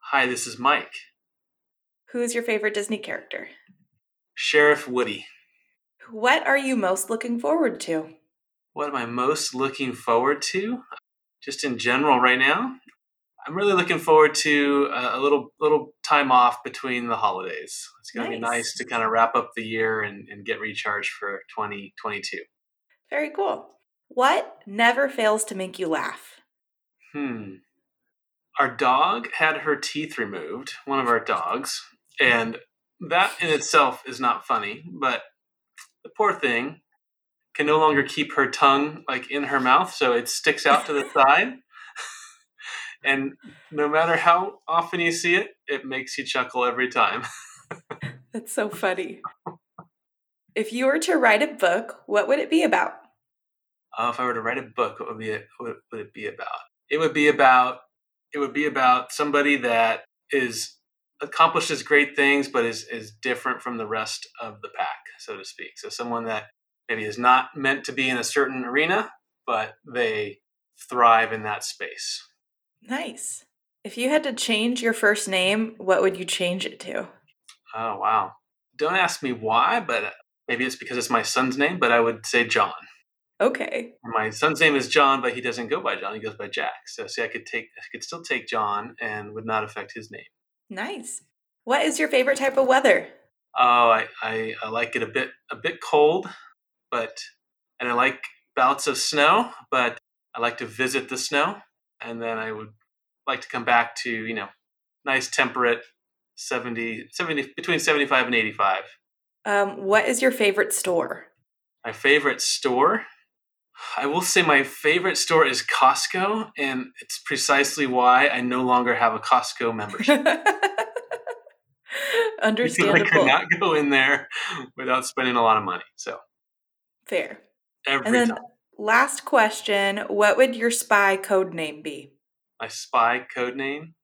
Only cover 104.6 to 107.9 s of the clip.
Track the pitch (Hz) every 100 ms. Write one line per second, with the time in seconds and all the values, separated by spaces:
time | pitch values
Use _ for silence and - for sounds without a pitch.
104.6 | _ _ _ _ 139 135 131 - 127 123
105.6 | 123 117 - _ _ _ _ - - 127
106.6 | 120 117 117 110 - - 170 151 135 -
107.6 | 165 160 -